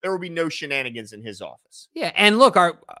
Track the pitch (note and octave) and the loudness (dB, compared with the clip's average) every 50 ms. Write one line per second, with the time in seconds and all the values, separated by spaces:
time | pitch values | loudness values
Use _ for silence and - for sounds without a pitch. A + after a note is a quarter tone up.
0 | - F#3 F#3+ F3+ F3+ F3+ E3+ E3 E3 D#3+ D3+ - D#3+ C#3+ C#3 C#3 C3 B2+ A#2 A#2 | -8 -6 -6 -6 -6 -6 -4 -4 -4 -4 -4 -8 -8 -6 -4 -4 -4 -6 -8 -12
1 | A2 G#2 A2 G#2 A2+ A2+ G2+ F2+ G2 D2 A#1+ _ _ _ _ - - _ - D#4+ | -14 -14 -16 -16 -14 -14 -14 -12 -14 -16 -16 _ _ _ _ -20 -20 _ -10 -8
2 | C#4 - - - G3+ G#3 G#3 A3+ C4+ B3 - G3 F3 E3+ D#3+ - _ - - - | -6 -4 0 4 4 4 6 6 6 6 6 6 4 2 2 -4 _ -20 -20 -20